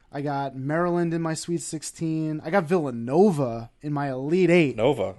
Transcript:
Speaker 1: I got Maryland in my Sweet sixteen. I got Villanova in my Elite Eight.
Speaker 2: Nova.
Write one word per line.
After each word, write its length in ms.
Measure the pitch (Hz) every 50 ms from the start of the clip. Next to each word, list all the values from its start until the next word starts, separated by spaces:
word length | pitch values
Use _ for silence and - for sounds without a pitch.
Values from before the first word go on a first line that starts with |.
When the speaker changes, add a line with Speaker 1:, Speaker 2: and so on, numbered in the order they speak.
| _ _ -
Speaker 1:
I 60 | 143
got 340 | 139 147 139 139 139 139 135
Maryland 580 | 135 131 143 151 170 175 175 175 175 170 165 165
in 80 | 165
my 120 | 165 160 160
Sweet 260 | 156 - - 170 160
sixteen. 800 | - - - 151 - - - - 165 160 156 160 156 156 156 156 151
I 60 | 160
got 140 | 165 202 165
Villanova 1040 | 143 185 180 147 135 120 117 117 120 139 170 202 220 165 147 139 120 113 117 117 120 _ _
in 120 | - 151 147
my 160 | 143 143 139
Elite 380 | 131 127 135 147 170 190 185 165
Eight. 260 | 170 180 160 135 117
Speaker 2:
Nova. 380 | 107 110 139 143 113 95 98 95